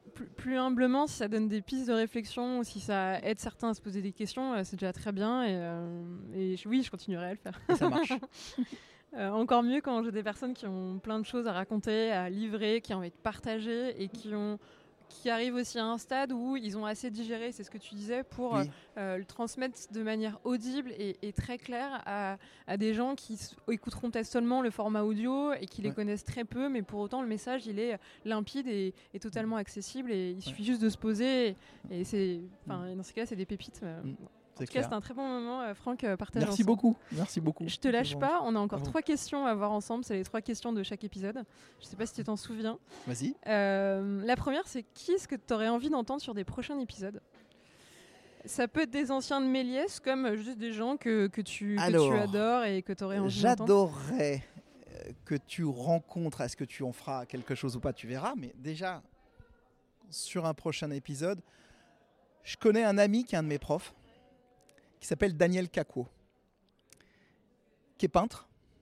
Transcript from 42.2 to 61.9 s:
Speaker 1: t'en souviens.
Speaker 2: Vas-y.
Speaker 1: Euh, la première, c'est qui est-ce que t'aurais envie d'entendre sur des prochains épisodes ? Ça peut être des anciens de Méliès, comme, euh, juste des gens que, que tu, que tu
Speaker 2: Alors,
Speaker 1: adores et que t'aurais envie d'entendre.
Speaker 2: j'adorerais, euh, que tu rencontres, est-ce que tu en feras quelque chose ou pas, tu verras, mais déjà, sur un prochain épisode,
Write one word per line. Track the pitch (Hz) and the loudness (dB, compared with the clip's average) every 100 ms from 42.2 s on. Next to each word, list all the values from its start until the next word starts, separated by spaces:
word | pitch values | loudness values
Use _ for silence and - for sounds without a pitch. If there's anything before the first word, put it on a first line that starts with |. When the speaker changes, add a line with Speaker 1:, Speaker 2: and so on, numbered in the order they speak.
Speaker 1:
t'en | 226 208 | -4 -4
souviens. | - 220 220 240 - - - | -4 -4 -4 -4 -12 -12 -6
Speaker 2:
Vas-y. | 120 233 285 - | -2 -2 -4 0
Speaker 1:
Euh, | 214 196 196 196 196 196 202 | 2 4 4 2 2 0 0
la | 220 247 | 2 2
première, | 294 285 381 | 2 0 -2
c'est | 254 - | -8 -10
qui | - - | -8 0
est-ce | 370 - | 0 0
que | 262 | -8
t'aurais | - 226 220 | -2 0 2
envie | 233 285 | 2 2
d'entendre | 285 233 277 | 0 0 -4
sur | - 208 | -4 -6
des | |
prochains | 185 - 240 285 | -4 -6 -6 -4
épisodes ? | 247 - 196 214 - - - - - - - - - - - - 220 | -6 -6 -8 -8 -16 -20 -20 -20 -20 -20 -20 -20 -20 -20 -20 -18 -8
Ça | - 247 | -2 0
peut | 302 | 2
être | 302 | 2
des | 269 262 | 2 2
anciens | 269 254 277 | 0 2 2
de | 262 | 4
Méliès, | 262 254 254 359 - | 4 2 0 0 -2
comme, | 262 262 254 | -2 0 2
euh, | 214 | 0
juste | 220 233 | -4 -6
des | 233 | -4
gens | 214 233 285 | -2 -2 0
que, | 240 220 196 | 2 4 4
que | 220 | 2
tu, | 190 - 202 202 | -4 -4 0 4
que | |
tu | |
Speaker 2:
Alors, | 175 165 139 | 6 8 8
Speaker 1:
adores | 165 208 202 220 247 220 | 6 4 4 4 4 4
et | 190 | 0
que | 180 | -2
t'aurais | 190 190 196 | -4 -2 0
envie | 196 196 | 0 6
d'entendre. | 220 226 220 | 6 6 8
Speaker 2:
j'adorerais, | 202 185 143 139 247 147 139 - - - - - | 8 8 2 -2 0 2 0 -6 -18 -20 -20 -18
euh, | 50 50 123 - | -14 -14 -14 -2
que | |
tu | 147 - - 156 | -2 -2 -2 0
rencontres, | 123 131 165 - 175 165 - | 0 2 2 2 -4 -4 -2
est-ce | 127 - | -4 -4
que | |
tu | 131 - | -8 -4
en | 131 | -6
feras | 123 - 135 123 | -6 -6 -6 -6
quelque | 127 117 127 | -10 -6 -4
chose | 135 117 | -2 -2
ou | |
pas, | 135 | -4
tu | - 117 | -4 -8
verras, | 131 202 269 | -4 -4 -4
mais | 123 - | -8 -10
déjà, | 139 156 185 170 - _ _ - - - _ _ _ _ 208 | -10 -6 -6 -6 -14 _ _ -20 -20 -20 _ _ _ _ -14
sur | 156 - 185 165 | -10 -6 -2 -2
un | |
prochain | 151 170 147 151 | -2 -4 -4 -4
épisode, | 143 - 139 170 190 - - - - _ | -6 -6 -4 -2 -2 -8 -20 -20 -20 _